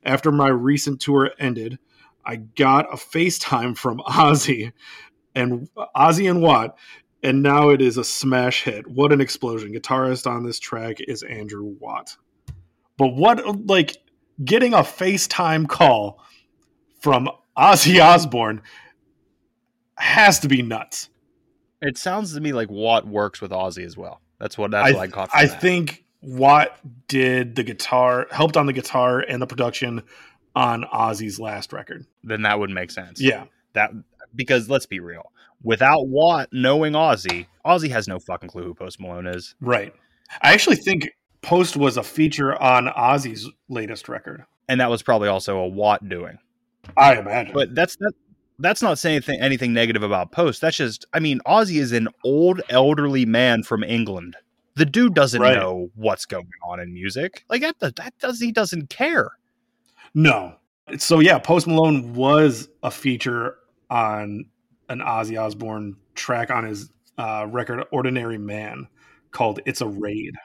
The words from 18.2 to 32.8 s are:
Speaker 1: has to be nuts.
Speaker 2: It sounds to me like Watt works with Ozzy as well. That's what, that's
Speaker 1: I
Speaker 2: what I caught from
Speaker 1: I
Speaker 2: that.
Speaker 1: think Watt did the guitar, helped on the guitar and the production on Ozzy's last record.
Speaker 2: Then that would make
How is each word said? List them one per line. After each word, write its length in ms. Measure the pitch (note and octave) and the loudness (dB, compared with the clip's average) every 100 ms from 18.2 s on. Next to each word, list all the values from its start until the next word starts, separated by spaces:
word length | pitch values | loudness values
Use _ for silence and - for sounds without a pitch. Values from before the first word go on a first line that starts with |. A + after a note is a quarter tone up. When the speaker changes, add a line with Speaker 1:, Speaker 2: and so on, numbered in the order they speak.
| E3 A#2+ A2 G#2+ - - - _ _ _ _ _ _ _ _ _ _ - | 6 -2 -2 -4 -12 -20 -20 _ _ _ _ _ _ _ _ _ _ -4
Speaker 1:
has 420 | - - G#3 F3+ | 0 6 6 4
to 80 | D3 | 2
be 140 | C3+ | 0
nuts. 480 | A#2+ A2 - - - _ _ _ _ _ _ _ | -2 -8 -10 -14 -16 _ _ _ _ _ _ _
Speaker 2:
It 160 | D3 B2+ | -8 -6
sounds 360 | - F#3+ G#3 | -6 -4 -6
to 80 | D3 | -6
me 120 | D3+ | -4
like 160 | C3 A2 | -4 -4
Watt 380 | G2+ A2 A2+ G2+ | -4 2 2 2
works 340 | G#2 G#2 - | -4 -4 -4
with 100 | G2 | -8
Ozzy 340 | F#2 F#2+ F2+ F2 | -6 -6 -6 -14
as 120 | F2 | -14
well. 240 | F#2 - _ _ | -18 -18 _ _
That's 180 | G#2+ - | -12 -6
what, 140 | G#2 | -4
that's 180 | G#2 C3 | 2 2
Speaker 1:
I 20 | |
Speaker 2:
what 80 | A2+ | 2
I 60 | F#2 | -2
caught 240 | F2+ F#2+ | -6 -2
from 80 | D3+ | 2
Speaker 1:
I 60 | D3 | 2
Speaker 2:
that. 140 | - | 2
Speaker 1:
think 440 | F3+ F3+ D#3+ - _ _ | 0 0 -4 -8 _ _
Watt 560 | D3 B2+ C3+ D3 D#3+ - C#3+ A#2+ _ | -14 2 6 6 4 -4 -20 -20 _
did 480 | C3+ C3 B2+ B2 A#2 | 0 2 0 -2 -4
the 80 | |
guitar, 640 | A2+ G#2+ - B2+ B2+ B2 - | -6 -6 -2 2 2 2 -4
helped 260 | - D#3 D#3 | 0 2 2
on 80 | C#3+ | 0
the 80 | |
guitar 460 | C3 - C3 B2+ B2+ | -2 -4 0 2 2
and 220 | C3 B2 | -2 -6
the 60 | B2+ | -8
production 540 | A#2+ A#2+ - B2+ A#2 - - - _ _ - | -4 -4 -4 -6 -8 -12 -20 -20 _ _ -2
on 280 | B2 A#2 - | 0 0 -4
Ozzy's 460 | A2 A2+ G#2+ A2 G2+ | -2 -2 -2 -8 -10
last 340 | A2 G#2 - | -10 -12 -12
record. 320 | G2 G#2 - - _ | -16 -16 -18 -20 _
Speaker 2:
Then 180 | A2+ A2 | -10 -4
that 160 | G#2+ G#2 | -2 0
would 100 | G2+ | -2
make 220 | F#2 | -8